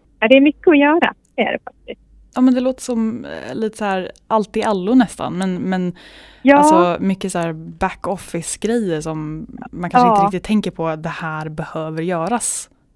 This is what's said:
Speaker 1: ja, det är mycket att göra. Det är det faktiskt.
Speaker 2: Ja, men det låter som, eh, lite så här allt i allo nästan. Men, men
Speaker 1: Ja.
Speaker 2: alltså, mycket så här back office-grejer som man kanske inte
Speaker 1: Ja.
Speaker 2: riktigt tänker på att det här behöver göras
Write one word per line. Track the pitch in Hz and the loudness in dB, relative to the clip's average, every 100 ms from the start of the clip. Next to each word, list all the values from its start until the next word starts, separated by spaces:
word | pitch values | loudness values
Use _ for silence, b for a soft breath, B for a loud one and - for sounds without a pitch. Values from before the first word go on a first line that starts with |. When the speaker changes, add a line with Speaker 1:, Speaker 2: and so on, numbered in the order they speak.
| _ _ | _ _
Speaker 1:
ja, | 220 | 6
det | 269 | 6
är | |
mycket | 285 - - | 6 4 4
att | 294 | 6
göra. | 285 320 269 - _ - | 6 4 2 -2 _ -4
Det | |
är | - | -4
det | - | -4
faktiskt. | - - - - _ _ _ - | -10 -20 -18 -18 _ _ _ 0
Speaker 2:
Ja, | |
men | 254 | 2
det | 254 | 2
låter | 254 254 | 0 -4
som, | - 240 220 220 71 | -4 -4 -4 -4 -10
eh, | 78 123 233 | -12 -10 -6
lite | 220 214 | -6 -4
så | 208 | -4
här | 190 180 - - | -4 -6 -12 -2
allt | 220 202 214 | -2 0 -2
i | |
allo | 214 196 185 254 | -2 -2 2 4
nästan. | 226 - - 170 | 2 0 -8 -4
Men, | 190 180 | -4 -4
men | 185 185 180 175 b b b b | -2 -2 -4 -6 b b b b
Speaker 1:
Ja. | 254 285 | 4 6
Speaker 2:
alltså, | 302 311 175 175 190 | 8 6 4 0 -2
mycket | 190 190 | -2 -4
så | 180 | -4
här | 170 | -4
back | 160 165 165 190 - - | -6 -12 -4 -4 -4 -6
office-grejer | 190 - 170 160 - 208 240 202 156 | -6 -6 -8 -8 -6 -2 -2 -2 -4
som | 160 156 151 156 - - - | -4 -6 -8 -10 -12 -16 -16
man | - 175 | -8 0
kanske | 247 247 | 4 6
inte | 208 | 4
Speaker 1:
Ja. | 202 | 2
Speaker 2:
riktigt | 185 | 0
tänker | - 214 185 | -2 0 0
på | - 160 | -4 -4
att | 156 | -4
det | 160 | -8
här | 151 160 156 156 | -8 -8 -8 -8
behöver | 156 156 160 160 160 | -10 -10 -8 -8 -6
göras | 170 175 165 240 - - - _ _ | -4 -2 -2 -2 -4 -6 -10 _ _